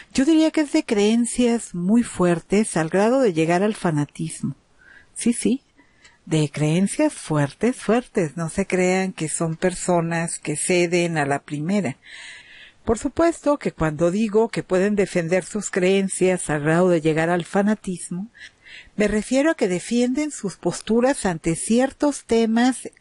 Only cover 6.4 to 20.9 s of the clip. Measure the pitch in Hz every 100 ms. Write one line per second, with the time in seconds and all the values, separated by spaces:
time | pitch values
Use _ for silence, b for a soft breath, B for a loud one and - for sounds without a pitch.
6.4 | 151 - 151 165 196 - 302 - - 151
7.4 | 143 - 226 254 - 233 - 226 156 170
8.4 | 165 - 190 185 180 185 190 - 156 -
9.4 | 165 160 185 180 - 170 165 170 165 -
10.4 | - 151 - 180 175 175 170 160 139 139
11.4 | - 147 156 208 139 - B B B B
12.4 | B B B B - 220 285 - 339 320
13.4 | 285 285 - - 160 151 170 196 220 208
14.4 | 226 - - 185 196 208 185 180 165 185
15.4 | - 208 - 196 180 196 196 - 185 180
16.4 | - 151 147 165 185 170 156 156 165 175
17.4 | 160 196 202 214 - 175 - 175 214 B
18.4 | B B B B B - 208 214 - 262
19.4 | 302 330 202 175 - 233 247 262 302 -
20.4 | 196 - 175 - -